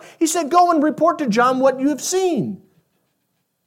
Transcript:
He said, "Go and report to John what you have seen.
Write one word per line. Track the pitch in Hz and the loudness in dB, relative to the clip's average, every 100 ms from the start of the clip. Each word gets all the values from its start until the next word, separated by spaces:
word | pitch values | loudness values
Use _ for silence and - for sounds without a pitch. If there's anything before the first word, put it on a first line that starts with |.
| - - | -8 -4
He | 320 | -2
said, | 349 277 | -2 0
"Go | 349 349 | 2 4
and | 330 | 2
report | 302 302 320 320 | 0 0 0 0
to | 269 | -2
John | 214 247 262 | 0 0 2
what | 262 262 | 0 0
you | 269 | -2
have | 262 | -2
seen. | - 370 370 277 123 190 _ _ _ _ _ _ _ _ _ _ | -4 -2 0 -2 -4 -10 _ _ _ _ _ _ _ _ _ _